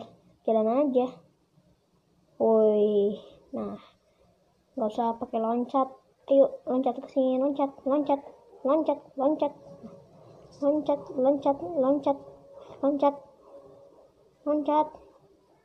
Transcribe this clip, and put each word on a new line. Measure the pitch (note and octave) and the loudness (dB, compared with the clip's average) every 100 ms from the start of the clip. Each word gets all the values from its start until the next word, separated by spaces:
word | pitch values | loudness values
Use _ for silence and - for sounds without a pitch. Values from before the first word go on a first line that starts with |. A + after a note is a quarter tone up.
| - - _ _ - | -6 -20 _ _ -2
jalan | A3 A3 B3 D4 | 0 0 0 0
aja. | B3+ G#3 - _ _ _ _ _ _ _ _ _ _ _ - | 0 -2 -6 _ _ _ _ _ _ _ _ _ _ _ -2
Woi, | A3+ A3 G#3+ G#3+ G#3 G#3 G3+ G3 - - _ | 2 4 4 2 2 2 0 -4 -14 -20 _
nah, | - G3+ G#2 - _ _ _ _ _ _ _ _ - | -10 -10 -12 -18 _ _ _ _ _ _ _ _ -6
nggak | A3 | -4
usah | - A#3 A3+ | -2 -4 -4
pakai | - A#3 | -6 -4
loncat. | A3+ A#3+ B3 C4+ C4 - _ _ - | -2 -2 0 0 -2 -4 _ _ 2
Ayo, | C#4 C4+ - - | 6 6 2 -4
loncat | B3+ C4 A#3+ | -2 -2 -4
ke | - | -6
sini, | C#4+ C4 C4 | -2 0 2
loncat, | C#4 C#4 C#4 - | 0 -2 -4 -4
loncat, | C4+ C#4+ C#4+ C#4 - - - - | -2 -2 0 -2 -4 -20 -20 -8
loncat, | C4 D#4 D#4 C#4+ - - | -2 0 0 -4 -6 -4
loncat. | C4+ D#4 D4 - - - - - - - - - - - | -2 0 -2 -4 -20 -20 -20 -20 -20 -20 -20 -20 -20 -4
Loncat, | C#4 D4+ D4 C#4+ - C4+ | 0 0 0 -4 -4 -2
loncat, | C4 C#4+ C#4+ C#4 | 2 2 0 -2
loncat, | E4+ E4 C4 C#4+ C#4+ C#4 - - - - - - | -4 -2 2 2 0 -2 -6 -20 -20 -20 -20 -4
loncat, | C#4 C#4+ C#4+ C#4 - _ - - - - - - - _ _ _ D4 | -2 2 0 0 -14 _ -20 -20 -20 -20 -20 -20 -20 _ _ _ -2
loncat. | D4+ C#4+ D4 D4+ - - _ _ _ _ _ | -2 2 2 0 -4 -20 _ _ _ _ _